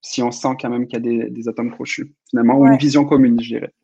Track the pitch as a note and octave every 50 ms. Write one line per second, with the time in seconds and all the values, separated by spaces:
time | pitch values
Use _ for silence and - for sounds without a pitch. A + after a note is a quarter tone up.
0 | - - - C3+ B2 B2+ A#2+ - - C3+ C3 C3+ - B2 A#2+ A#2+ B2 A#2+ - A#2
1 | A#2+ A#2+ A#2 A#2 A2+ A2+ A#2+ A#2+ A2+ A#2 - - A#2 A#2+ - - B2 - - -
2 | - - _ _ _ _ - A#2+ A#2 A#2+ B2+ C#3 C#3 C3+ C#3 C3+ D3 C#3+ C3+ D3
3 | C#3+ C#3+ D3+ C3+ C3 A#2+ A#2 A#2 A#2 A#2 A2+ - - - _ _